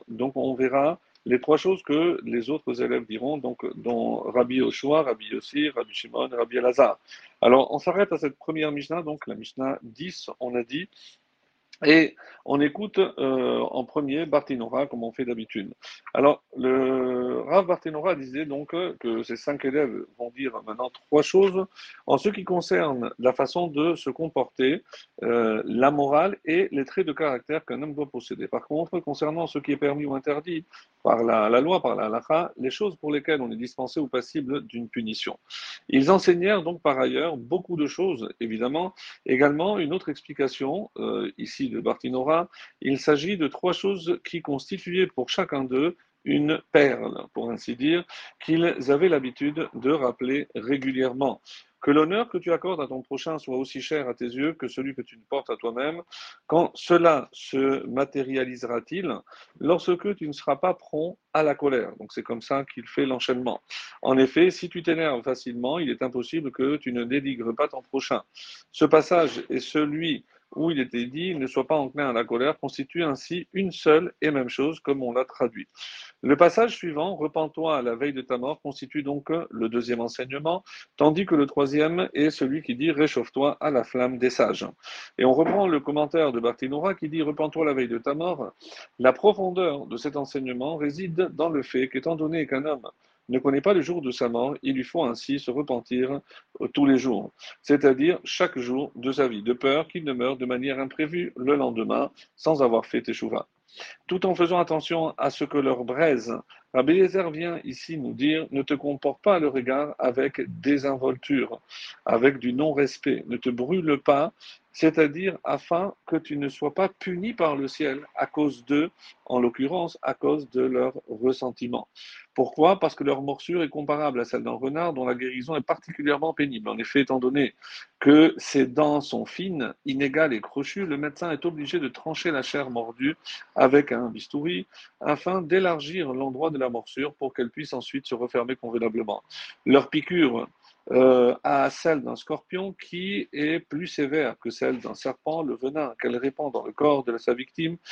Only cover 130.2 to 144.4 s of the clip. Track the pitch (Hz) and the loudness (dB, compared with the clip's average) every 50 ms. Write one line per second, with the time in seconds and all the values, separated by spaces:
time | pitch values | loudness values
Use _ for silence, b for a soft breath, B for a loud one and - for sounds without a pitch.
130.2 | 160 147 120 107 - - - 143 139 - - 196 196 165 143 139 147 147 147 - | 2 2 0 -4 -6 -6 -6 -6 -6 -6 -6 -6 -4 -4 -4 -4 -4 -6 -6 -6
131.2 | 175 170 151 135 - 170 160 151 143 139 180 170 143 120 - - - 160 156 - | -6 -6 -6 -4 -4 -4 -4 -4 -8 -4 -4 -4 -4 -4 -8 -8 -8 -8 -8 -4
132.2 | - 175 160 - - - - 147 135 131 120 120 113 117 117 123 135 147 160 _ | -2 -2 -2 -2 -4 -4 -4 -4 -4 -4 -4 -6 -6 -8 -6 -2 -2 -2 -2 _
133.2 | B B B B B B B - 135 127 139 147 143 - 120 117 123 113 113 110 | B B B B B B B 6 6 8 8 6 6 4 -2 -4 -4 -6 -8 -10
134.2 | - - - 147 147 170 180 185 190 B B B B B B - - 151 151 - | -14 -8 -6 -6 -4 -4 -4 -4 -6 B B B B B B -6 -2 -2 -2 0
135.2 | - 180 185 190 170 147 175 190 190 175 170 151 143 147 175 190 160 135 127 131 | -2 -2 -2 -2 0 2 2 4 4 2 0 -2 -4 -6 -6 -4 -4 -4 -2 -4
136.2 | 139 135 127 131 156 160 147 131 131 123 120 117 - - - 131 139 147 147 - | -4 -4 -2 -2 -2 -2 0 0 -2 -2 -2 -6 -8 -8 -6 -6 -6 -6 -4 -6
137.2 | 139 127 - - 123 120 - 151 151 - 139 123 117 - - 139 - - 123 113 | -6 -6 -2 -2 -4 -4 -4 -10 -10 -8 -8 -8 -8 -6 -8 -8 -4 -4 -4 -4
138.2 | 123 120 - 123 117 123 131 - - 117 117 117 113 113 107 120 113 107 104 - | -4 -2 -2 -2 -2 -2 -4 -6 -6 -4 -2 -2 -2 0 -2 -2 -4 -4 -6 -8
139.2 | _ B B B B B B B - 123 131 139 131 - - 156 143 - 180 175 | _ B B B B B B B 2 6 6 6 6 4 -2 -2 -2 0 2 2
140.2 | 156 127 117 117 - - _ _ b b b _ - - 123 127 131 131 127 123 | 2 2 2 -2 -6 -8 _ _ b b b _ -6 2 4 6 8 8 8 8
141.2 | 123 123 127 - - 143 143 139 135 131 - - - 165 156 143 120 120 120 117 | 6 4 4 2 0 0 2 2 2 0 -2 -2 0 0 0 0 -2 -6 -10 -10
142.2 | - - 151 - _ - 180 185 190 196 190 - - - 175 175 185 196 202 202 | -8 -8 -8 -8 _ -8 -8 -6 -6 -8 -10 -14 -16 -12 -10 -8 -6 -6 -6 -6
143.2 | - - - 147 147 151 160 165 - - 147 151 180 - - - 147 135 147 147 | -6 -8 -6 -4 -2 -2 -2 -2 -4 -6 -6 -6 -6 -6 -2 -2 -2 0 2 0
144.2 | 143 113 110 _ | 0 0 -4 _